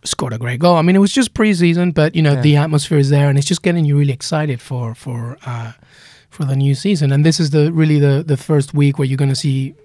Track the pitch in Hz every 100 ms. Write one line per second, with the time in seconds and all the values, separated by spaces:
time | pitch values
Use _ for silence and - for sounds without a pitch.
0 | - - 123 110 120 123 175 175 165 190
1 | 196 269 240 - 214 185 170 170 180 160
2 | 156 165 156 139 147 147 151 151 143 151
3 | 139 143 143 139 143 175 180 170 151 143
4 | 143 127 - 156 151 120 - 127 117 113
5 | - 120 117 127 - 120 113 113 _ -
6 | - - _ - 143 135 139 135 196 190
7 | 143 139 151 160 160 151 151 165 156 151
8 | 143 139 160 139 - 151 139 147 143 139
9 | 135 135 139 131 147 135 135 -